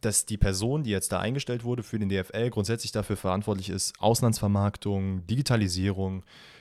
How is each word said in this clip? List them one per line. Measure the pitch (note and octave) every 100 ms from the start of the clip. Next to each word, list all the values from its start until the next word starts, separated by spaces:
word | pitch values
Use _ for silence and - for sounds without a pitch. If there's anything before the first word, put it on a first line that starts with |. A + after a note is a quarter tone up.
dass | A2+ G#2 -
die | G#2+
Person, | G2+ F#2+ A2+ D3
die | C3
jetzt | G2 -
da | F#2
eingestellt | F#2+ C3+ - B2
wurde | A#2 B2
für | A2 A#2
den | G2+
D | F#2+
F | F#2
L, | G#2 A#2+
grundsätzlich | A2 G2 A2+ -
dafür | A2 G2+ G2+
verantwortlich | F#2+ F#2 G#2 G2+ F#2+
ist, | F#2+ - -
Auslandsvermarktung, | G#2 A2+ A#2+ A2 G#2 G2+ G2+ - G2+ G2 F#2+ F#2+ F2
Digitalisierung, | A#2 C3+ A#2+ G2+ F2 F#2+ F#2+ F#2+ F#2+ - - - -